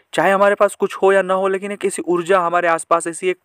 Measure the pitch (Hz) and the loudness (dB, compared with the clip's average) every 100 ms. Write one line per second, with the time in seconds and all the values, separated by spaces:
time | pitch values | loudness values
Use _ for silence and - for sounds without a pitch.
0 | _ - 170 196 202 202 202 - 196 - | _ 0 2 4 2 4 0 0 -6 0
1 | 196 196 185 190 190 190 202 202 202 - | 2 2 2 0 -2 -4 -6 -6 -6 -6
2 | - 175 165 190 170 175 175 165 - 170 | -4 -2 2 0 2 0 0 -2 0 -2
3 | 170 160 185 180 | -2 -6 -6 -6